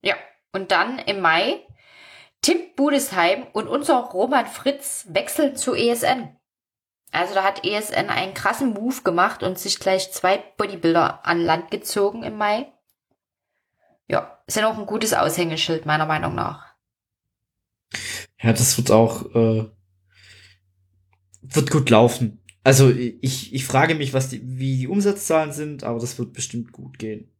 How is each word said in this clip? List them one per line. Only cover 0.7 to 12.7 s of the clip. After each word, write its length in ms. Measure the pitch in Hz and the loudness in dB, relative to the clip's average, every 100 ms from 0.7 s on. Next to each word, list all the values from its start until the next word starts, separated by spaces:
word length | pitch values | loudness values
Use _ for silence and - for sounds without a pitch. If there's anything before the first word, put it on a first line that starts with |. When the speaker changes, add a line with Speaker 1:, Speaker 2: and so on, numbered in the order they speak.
Speaker 1:
dann 260 | 180 202 254 | 0 0 -4
im 220 | - 202 | -6 0
Mai, 400 | 175 165 214 403 - - _ - - - - _ | 2 2 2 -4 -8 -20 _ -20 -20 -20 -20 _
Tim 180 | - 349 - - | 0 0 -2 -2
Budesheim 680 | 285 285 - 190 170 214 - | 2 2 0 0 2 2 -2
und 160 | 214 214 | -6 -2
unser 280 | 262 294 269 | -4 2 2
Roman 480 | 240 185 233 269 226 | 2 -2 2 2 0
Fritz 600 | - 269 285 - - - | -4 -4 -4 -6 -10 -4
wechseln 440 | 160 - - 294 | -4 -2 0 0
zu 200 | 269 - | 0 -4
E 160 | - 233 | 0 2
S 120 | 233 | 2
N. 320 | - 254 226 _ _ _ _ _ _ _ _ | 0 0 -4 _ _ _ _ _ _ _ _
Also 220 | - 180 | -4 0
da 100 | 196 | 0
hat 200 | 190 196 | 0 0
E 100 | 175 | -4
S 160 | 208 214 | -4 -2
N 180 | - 208 | -2 -2
einen 260 | - 190 | -2 -4
krassen 380 | - 196 226 269 | -4 -2 0 -2
Move 300 | 202 226 262 | -2 -4 -2
gemacht 400 | - 170 196 - | -2 2 0 0
und 160 | - 185 | -4 -4
sich 200 | 196 - | -4 -2
gleich 320 | - 190 190 | 0 0 -2
zwei 260 | - 185 196 - _ | -2 0 0 -2 _
Bodybuilder 680 | 202 190 165 165 160 - - | -4 0 2 4 2 -2 -2
an 160 | 170 | 0
Land 280 | 170 165 - | 2 0 0
gezogen 540 | 202 - - 202 226 | -8 -4 0 0 0
im 120 | 226 214 | -10 -2
Mai. 360 | 208 214 285 | 0 0 -4